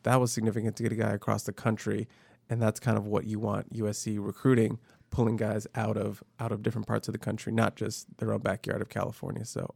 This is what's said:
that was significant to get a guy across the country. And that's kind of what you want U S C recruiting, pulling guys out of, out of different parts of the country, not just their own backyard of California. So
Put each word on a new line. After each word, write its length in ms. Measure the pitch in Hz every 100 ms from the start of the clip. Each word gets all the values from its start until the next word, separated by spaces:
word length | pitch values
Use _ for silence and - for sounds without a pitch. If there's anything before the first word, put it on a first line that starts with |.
that 140 | 113 127
was 140 | 123
significant 420 | - 110 107 110 -
to 60 |
get 80 | 113
a 60 | 110
guy 160 | 110
across 300 | 104 - 107
the 80 | -
country. 560 | 98 120 110 107 104 113 - - _ _
And 120 | 117
that's 200 | 110 -
kind 160 | 127 110
of 100 | 104
what 200 | 104 107
you 120 | 107
want 280 | 110 101 -
U 160 | 110 104
S 100 | 104
C 200 | 110 104
recruiting, 600 | 101 - 131 123 113 113 - - _
pulling 260 | - 117 113
guys 300 | 107 104 107
out 240 | - 110 104
of, 240 | 104 98 - -
out 100 | 113
of 120 | 107
different 240 | 113 110 110
parts 200 | 110 -
of 40 |
the 60 | 110
country, 340 | 110 107 -
not 240 | 113 107 -
just 300 | 104 - - -
their 160 | 110
own 80 | 107
backyard 400 | - 95 - 104
of 80 | 101
California. 560 | - 98 - - -
So 300 | 113 - -